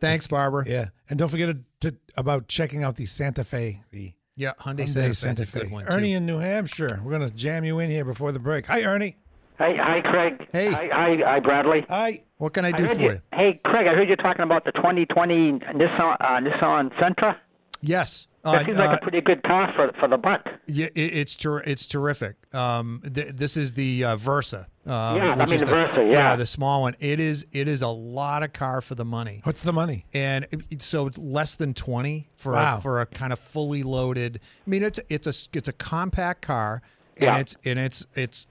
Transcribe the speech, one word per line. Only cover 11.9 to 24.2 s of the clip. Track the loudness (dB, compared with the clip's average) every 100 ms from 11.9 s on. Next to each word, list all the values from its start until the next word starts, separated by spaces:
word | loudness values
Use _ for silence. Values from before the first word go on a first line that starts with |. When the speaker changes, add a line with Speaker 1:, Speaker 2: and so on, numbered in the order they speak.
| -2 -2 -4 -12 _
Speaker 1:
What | -4
can | 0
I | 0
Speaker 3:
I |
Speaker 1:
do | 2 2
Speaker 3:
heard | 4
Speaker 1:
for |
Speaker 3:
you, | 2
Speaker 1:
you? | 0 -4
Speaker 3:
hey, | 2 4 4
Craig, | 0 4 4
I |
heard | 4 4
you | 2
talking | 2 0
about | 2 2
the | 2
twenty | 2 2 4 2
twenty | 2 4 4 4
Nissan, | 2 -2 2 2 4 2 2
uh, | 2 2
Nissan | 0 2 2 4 2
Sentra. | 2 0 2 0 0 _ _ _ -8
Speaker 1:
Yes. | -2 0 0 -4 -10 _
Speaker 3:
That | 0 2
Speaker 1:
Uh, |
Speaker 3:
seems | 2 2
like | 4
Speaker 1:
uh, | 2
Speaker 3:
a |
pretty | 2 2
good | 4 2
car | 4 2 2
for, | 2 2 2
for | 2
the | 4
buck. | 2 0 -4 -14 -6
Speaker 1:
Yeah, | -4 -2
it, | -2 -2 -2
it's | -4 -4
ter-, | -4 -4
it's | -4 -6
terrific. | -4 -2 -2 -2 -6 -8 _
Um, | -4 -2 -2 -4 -8
th-, | -8 -8 -8
this | -4 -2 -2
is | -2
the, | -2 -2 0
uh, | 0
Versa. | 0